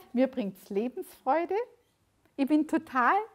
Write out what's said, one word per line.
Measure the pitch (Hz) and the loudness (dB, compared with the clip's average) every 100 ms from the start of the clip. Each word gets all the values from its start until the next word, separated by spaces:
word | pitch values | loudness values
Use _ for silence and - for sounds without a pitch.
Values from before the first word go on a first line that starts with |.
| - | -2
mir | 240 262 | 0 0
bringt's | 262 202 196 - | 0 -6 -8 -6
Lebensfreude, | 196 247 370 - - 262 311 339 392 494 _ _ _ _ _ _ - | -4 -4 -6 -14 -8 0 0 0 -4 -4 _ _ _ _ _ _ -4
ich | 269 | 0
bin | 302 311 | 2 2
total | 320 - 254 247 392 440 | -2 -2 0 2 2 -2